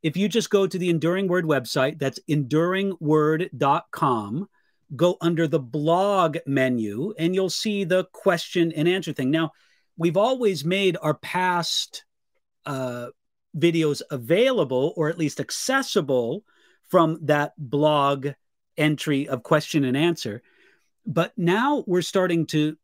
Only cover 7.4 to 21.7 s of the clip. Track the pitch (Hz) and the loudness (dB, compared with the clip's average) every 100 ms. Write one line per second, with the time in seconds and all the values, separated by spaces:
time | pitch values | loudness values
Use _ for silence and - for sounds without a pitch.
7.4 | 190 - 220 202 185 185 185 - - 170 | -2 -2 -4 -4 0 0 -2 -2 0 0
8.4 | - 185 170 160 156 190 170 - 131 156 | -2 0 0 2 0 0 -4 -4 0 0
9.4 | 160 _ _ _ _ - 170 170 220 262 | -2 _ _ _ _ -2 0 2 2 2
10.4 | 233 180 147 190 196 170 156 151 - 180 | 0 0 -2 2 2 2 -2 -2 -4 -2
11.4 | 185 175 170 - - - _ _ _ _ | 0 0 -2 -4 -6 -10 _ _ _ _
12.4 | _ _ - 135 127 123 120 - _ _ | _ _ -8 -6 -6 -6 -12 -16 _ _
13.4 | _ 160 170 165 156 143 - 143 117 170 | _ 0 2 2 0 -2 -6 -10 0 2
14.4 | 254 254 143 127 143 - 151 170 151 - | 4 2 0 0 -2 -2 -4 -2 -4 -4
15.4 | 139 - - 269 262 - 143 131 117 170 | -8 -6 -2 -2 0 -2 0 0 0 -4
16.4 | _ _ _ _ _ 180 165 160 147 147 | _ _ _ _ _ 4 4 2 0 2
17.4 | 147 - 139 143 151 151 139 139 139 135 | 2 -6 -6 2 4 4 2 2 -4 -10
18.4 | _ _ _ - 151 151 - 139 143 127 | _ _ _ 0 0 0 0 -2 0 -6
19.4 | - 156 - 156 131 131 170 165 123 107 | 2 0 2 0 0 2 0 0 -6 -10
20.4 | _ _ _ _ _ _ - 160 175 - | _ _ _ _ _ _ -6 -2 -2 -2
21.4 | 170 190 269 | 0 2 2